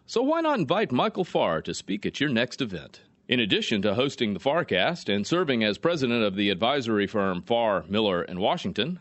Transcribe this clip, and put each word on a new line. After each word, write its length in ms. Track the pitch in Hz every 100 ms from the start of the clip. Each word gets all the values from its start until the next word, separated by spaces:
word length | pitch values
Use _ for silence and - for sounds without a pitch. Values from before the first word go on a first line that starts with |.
| -
so 160 | 226
why 180 | 269 330
not 180 | 320 262
invite 320 | 131 185 214
Michael 340 | 123 214 208
Farr 360 | 175 165 104 80
to 140 | 87
speak 320 | 80 - 98 90
at 140 | -
your 100 | 147
next 320 | 113 127 -
event? 400 | 120 85 - - _ _ -
In 120 | 127
addition 420 | 104 180 208 104
to 120 | 104
hosting 380 | 104 139 - 110
the 80 | 95
Farcast 760 | 135 165 - 90 120 170 -
and 120 | 101 101
serving 360 | 170 160 120
as 140 | 107 101
president 460 | 165 170 127 120
of 140 | 104 95
the 120 | 101
advisory 580 | 90 117 143 113 104 98
firm 360 | 107 95 90
Farr, 420 | - 117 113 92 80
Miller 360 | 104 107 87
and 160 | - 90
Washington, 600 | 113 175 101 85 135 180